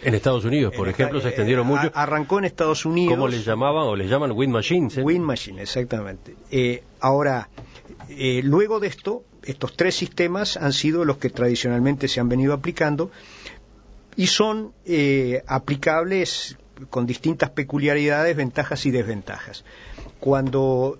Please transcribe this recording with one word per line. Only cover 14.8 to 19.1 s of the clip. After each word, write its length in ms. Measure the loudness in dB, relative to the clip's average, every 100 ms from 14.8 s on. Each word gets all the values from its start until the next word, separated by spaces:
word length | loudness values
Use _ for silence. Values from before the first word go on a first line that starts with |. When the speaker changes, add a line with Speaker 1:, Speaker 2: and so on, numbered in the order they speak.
| -2
Speaker 2:
eh, 560 | 2 2 2 2 -2 -2
aplicables 1080 | -4 -2 -2 0 2 0 0 -2 -4 -8 -14 -20 -20 -6
con 160 | -2
distintas 460 | -2 -2 -2 0 -2
peculiaridades, 840 | -2 -4 0 2 2 2 2 2
ventajas 520 | 0 -2 -2 -4 -2 0
y 40 |
desventajas. 760 | 0 -2